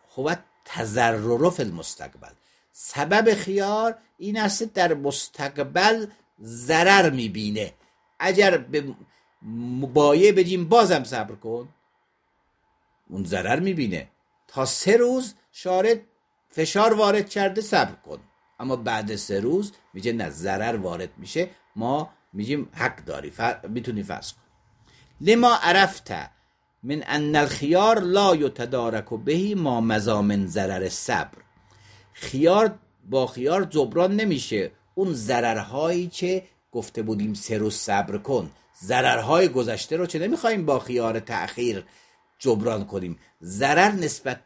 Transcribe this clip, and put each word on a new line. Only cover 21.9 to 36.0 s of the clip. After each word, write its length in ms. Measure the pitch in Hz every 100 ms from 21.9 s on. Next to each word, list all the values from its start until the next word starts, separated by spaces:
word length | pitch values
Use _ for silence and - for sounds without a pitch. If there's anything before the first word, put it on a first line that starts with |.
| 147 151 _ _
می‌گیم 360 | 98 110 147 -
حق 320 | - 127 -
داری، 260 | - 69 73
ف-، 340 | - 117 - 95
می‌تونی 340 | 120 123 104
فسخ 320 | 98 78 -
کن. 80 | - _ _ _ _ _ _ _ -
لما 340 | 165 233 240
عرفت 580 | - 160 190 190 - - 85 - _ _ _ _ _
من 200 | 120 151 -
ان 300 | 147 147 151
الخیار 640 | 143 131 143 180 208 220
لا 360 | 175 190 196 160
یتدارک 720 | 139 - 120 131 117 110 - 113
به 300 | 131 165 202
ما 260 | 196 147 117
مضی 400 | 113 107 104 104
من 260 | 101 101 95
ضرر 420 | 95 95 92 92
صبر، 500 | - - 98 - - - _ _ _ _ - _
خیار 680 | - - 135 165 202 220 208 _ _ 98
با 160 | 131 123
خیار 380 | 123 135 190
جبران 520 | 170 151 120 156 185 208
نمیشه 540 | 214 139 - 107 90 - _
اون 180 | 180 190
ضررهایی 960 | 131 107 120 117 110 101 135 165 180